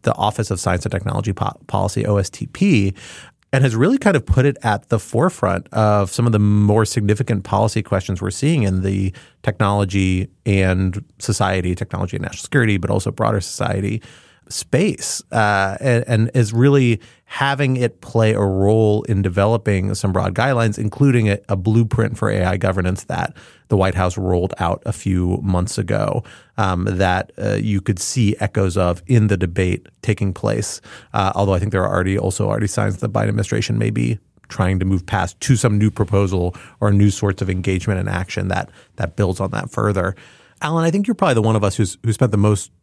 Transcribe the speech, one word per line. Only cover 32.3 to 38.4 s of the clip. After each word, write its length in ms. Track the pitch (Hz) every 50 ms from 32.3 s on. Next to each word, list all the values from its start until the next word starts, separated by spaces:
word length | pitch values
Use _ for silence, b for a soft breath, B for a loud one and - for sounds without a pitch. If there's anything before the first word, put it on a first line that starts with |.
| - - 104 101
already 180 | 104 110 107 101
signs 300 | - 104 104 101 98 -
that 140 | - 107 98
the 60 | 107
Biden 100 | 107 107
administration 480 | 104 107 104 - 110 110 110 - 110 110
may 140 | 107 110
be 280 | 107 117 120 120 113 98 _ _ _ _ _ -
trying 280 | - - 117 92 95 95
to 60 | 92
move 200 | 95 98 90 90
past 340 | - - 95 92 90 - -
to 160 | - - 131
some 220 | 107 - 117 104 104
new 120 | 107 107
proposal 640 | - - 104 - - 98 101 92 95 92 87 90 - B B B B B
or 100 | 110 104
new 180 | 101 98 101 104
sorts 320 | 95 - - 101 92 -
of 80 | 98 95
engagement 480 | 95 92 87 98 95 90 - 107 98 92
and 120 | 92 101
action 400 | 95 90 92 - - 95